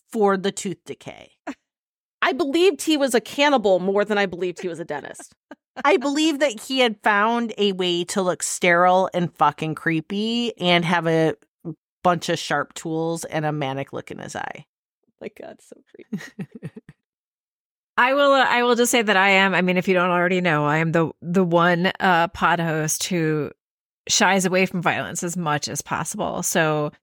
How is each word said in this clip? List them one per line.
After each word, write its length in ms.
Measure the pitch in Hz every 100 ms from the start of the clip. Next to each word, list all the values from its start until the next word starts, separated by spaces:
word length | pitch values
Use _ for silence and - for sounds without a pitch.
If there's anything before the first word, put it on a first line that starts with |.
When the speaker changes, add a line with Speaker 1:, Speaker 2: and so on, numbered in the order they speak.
| _
Speaker 1:
for 260 | 233 202 190
the 140 | 196
tooth 340 | - 196 165
decay. 460 | - 131 - - - _ - - _ _ _ _ _ _
Speaker 2:
I 120 | 240
believed 500 | 262 294 330 359 285
he 140 | - 302
was 180 | 277
a 60 | 233
cannibal 580 | - - 294 269 202 185
more 260 | 185 202
than 140 | 202 208
I 80 | 196
believed 340 | 175 180 165
he 60 | 180
was 120 | 160
a 40 |
dentist. 480 | 170 147 - - - _ _ -
<laughs> 260 | _ -
Speaker 1:
I 120 | 285 359
believe 440 | 285 285 311 285
that 180 | 294 208
he 180 | - 262
had 200 | 247 214
found 500 | 226 202 214 240 233 -
a 140 | 202
way 320 | 185 180 175 175
to 140 | 208
look 220 | 180 165
sterile 680 | - - 185 175 180 185 185
and 180 | 175 175 -
fucking 400 | 151 - 156 151
creepy 840 | 165 160 - 202 220 233 240 -
and 260 | 175 175
have 220 | 165 175 165
a 280 | 160 160 - _ _ 170 156 _ _
bunch 260 | 180 175 -
of 100 | 165
sharp 340 | - 147 -
tools 500 | - 170 160 165 165 -
and 200 | 156 151
a 60 |
manic 400 | 151 135 135 139
look 180 | 123 -
in 80 | -
his 160 | -
eye. 320 | - - - - _ _ _ _ _
Speaker 2:
My 100 | - -
God, 200 | - -
so 140 | _ - _
creepy. 300 | - - 185 - - 170 - - -
<laughs> 60 | - _ _ _ _ _ _ _ _ _ _ -
Speaker 3:
I 180 | 247
will, 180 | 277 285
uh, 140 | 277 247
I 140 | 240
will 140 | 240 233
just 140 | 240
say 120 | 247
that 140 | 220 190
I 100 | 196
am, 260 | 190 196
I 60 | 175
mean, 160 | 180 180
if 100 | 180
you 60 |
don't 160 | 185 180
already 320 | 175 175 185
know, 240 | 180 151
I 140 | 147 156
am 140 | 165
the, 180 | 165 160 -
the 240 | 160 180
one, 480 | 180 170 170 170 180 -
uh, 280 | 190 170 170
pod 300 | - 175 175
host 460 | 165 156 156 -
who 460 | - 175 156 151 143 - _ _ _ _ -
shies 360 | - 196 190 180
away 200 | 185 -
from 160 | 180
violence 400 | 160 117 107 170
as 140 | 180 175
much 320 | 160 147 -
as 140 | -
possible. 600 | - 117 160 208 175 -
So 480 | 175 185 156 151 151 -